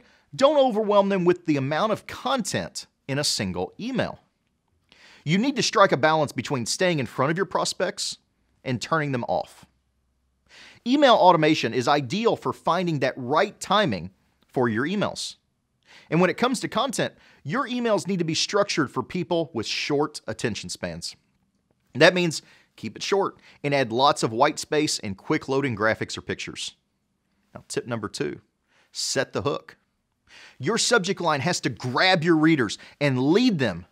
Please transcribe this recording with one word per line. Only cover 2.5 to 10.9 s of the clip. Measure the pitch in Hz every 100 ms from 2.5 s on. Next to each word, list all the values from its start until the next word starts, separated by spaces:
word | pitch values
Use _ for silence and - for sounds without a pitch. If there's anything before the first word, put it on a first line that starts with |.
| 110 85 - - _ -
in | 135
a |
single | 147 - 98 87 92 -
email. | 220 247 98 - _ _ _ _ _ _ _ _ - - 143
You | 185
need | 269 294
to |
strike | - 220 196
a | 175
balance | 156 160 143
between | - - 135 110
staying | - 185 160
in | 120
front | - 135
of | 170
your | 196
prospects | 175 180 - 185 - - - _ _ _ _
and | - 127
turning | - 160 147
them | 131
off. | - 85 - - - _ _ _ _ _ _ _ _ - - -
Email | 233